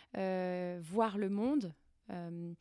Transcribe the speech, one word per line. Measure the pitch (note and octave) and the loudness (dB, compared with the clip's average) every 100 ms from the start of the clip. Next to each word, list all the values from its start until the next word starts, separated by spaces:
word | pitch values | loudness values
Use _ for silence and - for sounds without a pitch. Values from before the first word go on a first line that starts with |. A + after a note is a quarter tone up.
| - - | -10 -2
euh, | F#3+ F#3 F3+ F3+ F3+ F3 | 0 0 0 0 -2 -4
voir | D#3+ G3+ A3 G3+ | -2 2 4 2
le | G3 | 0
monde, | G3+ A#3+ D4+ F3 - _ _ - | 2 2 2 0 -6 _ _ -10
euh, | F#3 E3+ E3+ E3+ E3+ | -8 -6 -6 -8 -10